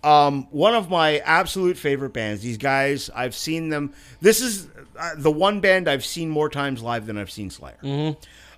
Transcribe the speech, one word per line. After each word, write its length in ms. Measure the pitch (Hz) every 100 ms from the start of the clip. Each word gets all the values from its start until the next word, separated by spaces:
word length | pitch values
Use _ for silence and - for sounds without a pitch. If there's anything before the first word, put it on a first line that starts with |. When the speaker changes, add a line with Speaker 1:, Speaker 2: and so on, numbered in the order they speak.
Speaker 1:
Um, 440 | 147 147 143 143 -
one 240 | 147 190 233
of 140 | 175
my 300 | 180 156 151
absolute 580 | - 165 185 190 180 180
favorite 340 | 151 139 135
bands. 300 | - 107 104
These 140 | 117 110
guys, 520 | 135 135 139 143 - -
I've 180 | 127
seen 360 | - 160 165 160
them. 240 | 147 147 - - -
This 220 | 196 220
is, 260 | 247 202 147 - 139 120
uh, 120 | 165 156
the 160 | 147
one 300 | 151 190 208
band 260 | 196 185 170
I've 180 | 139 -
seen 240 | 165 165
more 200 | 151 151
times 340 | 143 139 127
live 220 | 117 117 110
than 120 | 104
I've 140 | 98
seen 180 | - 98
Slayer. 280 | - 69 -
Speaker 2:
Mm-hmm. 380 | 139 143 156 151 - - -